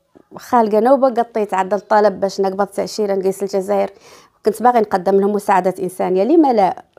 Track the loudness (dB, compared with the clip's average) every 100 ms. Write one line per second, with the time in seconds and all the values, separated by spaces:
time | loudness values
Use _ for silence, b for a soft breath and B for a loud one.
0 | _ -20 _ -20 -2 0 2 2 4 4
1 | 2 0 -4 -4 -4 -4 -2 -4 0 2
2 | 2 0 -4 -2 -2 -2 -4 -4 -6 -4
3 | -4 -2 -2 -2 -4 -4 -2 -2 -2 -6
4 | B B B B -4 0 2 2 0 -2
5 | 0 2 2 0 0 0 0 -2 -6 -4
6 | -2 0 2 4 4 4 2 -2 -12